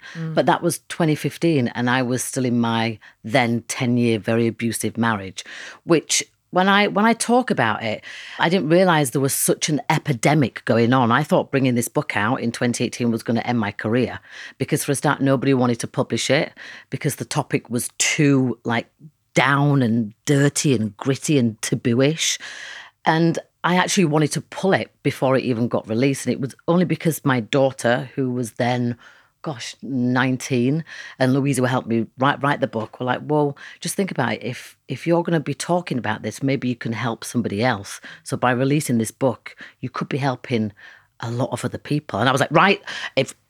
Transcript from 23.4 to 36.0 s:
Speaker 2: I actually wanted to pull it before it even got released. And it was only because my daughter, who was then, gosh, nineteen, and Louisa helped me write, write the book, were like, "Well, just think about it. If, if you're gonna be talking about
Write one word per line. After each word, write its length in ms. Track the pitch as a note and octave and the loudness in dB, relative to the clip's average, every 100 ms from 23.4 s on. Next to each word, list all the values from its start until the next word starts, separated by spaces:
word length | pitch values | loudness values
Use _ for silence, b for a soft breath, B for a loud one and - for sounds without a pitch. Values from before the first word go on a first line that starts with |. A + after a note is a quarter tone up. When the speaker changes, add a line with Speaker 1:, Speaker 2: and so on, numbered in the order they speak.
| - _ | -6 _
Speaker 2:
I 140 | E3 F3+ | 0 0
actually 260 | F3 G#3 | 2 2
wanted 300 | E3 D3+ D3 | 2 2 0
to 80 | D3 | -2
pull 320 | - - F#3+ | -8 -4 0
it 180 | D3 - _ | 0 -2 _
before 340 | C#3+ - C3+ C3 | -4 0 2 2
it 80 | - | 0
even 240 | A2+ A#2 | 0 0
got 180 | A2+ - | -2 -2
released. 380 | A2 C#3 C3+ B2 | 0 2 0 -2
And 80 | |
it 80 | A#2+ | -4
was 120 | C3 - - | -6 -6 0
only 160 | F3 | 2
because 400 | E3+ D#3 E3+ C#3+ | 2 0 0 0
my 160 | D3 B2+ | 0 0
daughter, 680 | G#2+ C3+ C3+ B2+ A#2 B2 C3+ - | 0 2 2 2 0 0 -2 -4
who 140 | B2+ | -4
was 220 | B2 A#2 - | -4 -6 -4
then, 420 | B2 B2 A#2+ A#2+ b b b _ | -2 0 -2 -4 b b b _
gosh, 320 | E3+ B2 - - | -10 -10 -12 -12
nineteen, 1040 | - C3+ B2 B2+ C3 B2+ - B2+ B2 D#3 B B B B | -6 -2 0 2 0 -2 -2 0 2 0 B B B B
and 160 | C3 | 2
Louisa 340 | C#3 C#3 B2+ B2 | 4 2 2 2
helped 200 | B2+ G#2+ | 0 0
me 180 | A2+ G#2+ - | -2 -2 0
write, 240 | C3+ C3+ | 0 0
write 160 | C#3 C3+ | -2 0
the 80 | B2 | -2
book, 320 | A2 G#2+ - | -4 -8 -6
were 80 | B2+ | -4
like, 140 | B2+ | -4
"Well, 340 | C3+ D3+ C#3+ C#3 B B | -2 0 0 -4 B B
just 160 | F3 - | -8 -4
think 160 | F#3+ | -4
about 220 | - A#2 | -2 -2
it. 100 | A2 | -2
If, 340 | G#2+ C3 - - - | -6 -10 -14 -20 -12
if 200 | C3 E3 | -6 0
you're 160 | E3+ | 0
gonna 160 | E3+ E3 | 2 0
be 160 | C#3+ C#3 | -2 -6
talking 420 | - F3 - | -2 -2 -2
about 240 | C3 | -4